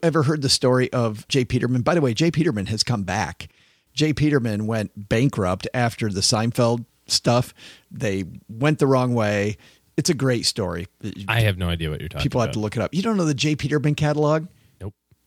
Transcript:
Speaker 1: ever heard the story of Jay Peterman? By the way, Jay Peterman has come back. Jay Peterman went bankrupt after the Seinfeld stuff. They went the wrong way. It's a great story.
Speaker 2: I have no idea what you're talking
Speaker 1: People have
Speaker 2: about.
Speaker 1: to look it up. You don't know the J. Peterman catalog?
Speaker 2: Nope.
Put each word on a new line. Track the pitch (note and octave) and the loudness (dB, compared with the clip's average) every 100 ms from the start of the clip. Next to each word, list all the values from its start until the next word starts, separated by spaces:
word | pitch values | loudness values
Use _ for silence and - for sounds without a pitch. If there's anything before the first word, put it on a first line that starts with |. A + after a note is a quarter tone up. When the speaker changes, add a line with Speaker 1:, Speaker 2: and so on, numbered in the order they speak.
Speaker 1:
ever | E3+ D#3 | 0 2
heard | C#3 D#3 | 2 2
the | C3+ | 0
story | - B2+ B2+ B2+ | 2 4 4 2
of | B2+ A#2 G#2+ - | 0 0 -2 -2
Jay | C#3 B2 | -2 2
Peterman? | B2+ B2 B2+ | 0 0 0
By | D3 F3 | 2 2
the | |
way, | C3+ | 2
Jay | A2 E3+ | 2 0
Peterman | D#3 E3 G#2 F#2+ | 2 0 0 -2
has | G#2+ | -2
come | - A2 | -2 -2
back. | F#2 G2 D#2+ - - _ _ _ _ | -2 -2 -4 -8 -18 _ _ _ _
Jay | - D#3 | -2 -2
Peterman | C#3+ D3+ C#3+ A#2 G#2 G#2+ | 2 2 2 0 -2 -2
went | A2+ G2+ - G2+ | -2 -4 -8 -2
bankrupt | A2+ C#3 - F2+ F#2+ - | 2 2 2 0 0 -4
after | B2+ A#2+ - A2 | -2 -2 -2 -4
the | G2 | 0
Seinfeld | - A2 A2+ B2 A#2 A#2 A#2 _ - | 0 2 0 2 2 2 -4 _ -4
stuff. | - - A#2+ - - - - _ | -2 2 2 0 -10 -20 -20 _
They | - A#2 G2 E2+ - - | -6 -4 -4 -6 -12 -14
went | A2+ D3 D3+ | -2 0 2
the | C#3 | 4
wrong | C3 B2+ A#2+ | 4 2 2
way. | G#2+ G#2 G#2 G#2+ - _ _ - | 2 0 0 -4 -12 _ _ -4
It's | E3 | 0
a | |
great | C3+ C3 A#2 - | 0 0 0 -2
story. | - F2+ E2+ - _ G#2 - G2+ | -2 -4 -4 -10 _ -12 -10 -2
Speaker 2:
I | A2+ | 2
have | G#2+ F#2 | 2 0
no | F2 | -2
idea | E2+ D#2+ | -2 -4
what | D2+ | -6
you're | C#2+ | -8
talking | C#2+ | -4
Speaker 1:
People | C#3 C3 | -2 0
have | A2 | -2
Speaker 2:
about. | |
Speaker 1:
to | A2 | -2
look | G#2 A2+ | -4 -2
it | |
up. | G2 | -2
You | F3 | -2
don't | A3+ G#3 | 0 0
know | D#3 | 0
the | |
J. | C#3 D3+ D3+ | 0 0 -2
Peterman | C#3+ D3 D3 D3 | 0 0 2 2
catalog? | D3+ D3+ D3 D#3+ F3 _ _ - | 0 2 2 2 -2 _ _ -16
Speaker 2:
Nope. | G#2 - _ _ | -16 -16 _ _